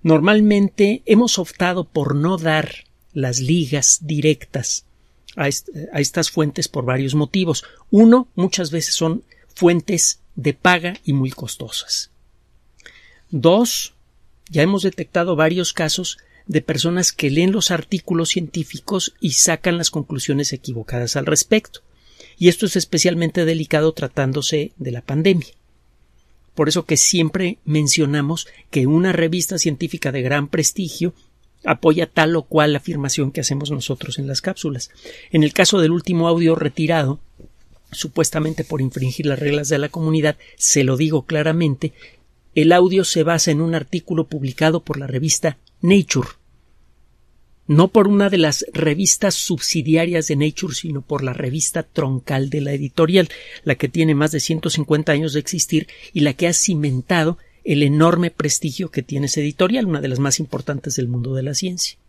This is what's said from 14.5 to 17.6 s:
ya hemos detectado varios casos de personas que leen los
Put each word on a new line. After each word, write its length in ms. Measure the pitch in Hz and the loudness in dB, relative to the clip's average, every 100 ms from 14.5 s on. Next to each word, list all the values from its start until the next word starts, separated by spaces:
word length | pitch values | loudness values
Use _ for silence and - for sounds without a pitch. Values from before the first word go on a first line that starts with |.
ya 120 | 151 | 0
hemos 200 | 165 196 | 2 2
detectado 540 | 185 - 160 175 175 160 | -2 -4 -4 -2 0 0
varios 360 | 160 180 170 | 0 0 -4
casos 460 | - 156 - 180 - _ _ - | -4 -4 -4 -6 -12 _ _ -4
de 140 | 156 | -4
personas 520 | - 147 165 175 180 | -2 -4 -2 0 -2
que 180 | - 143 | -2 -2
leen 220 | 143 180 | 2 2
los 180 | 202 | 0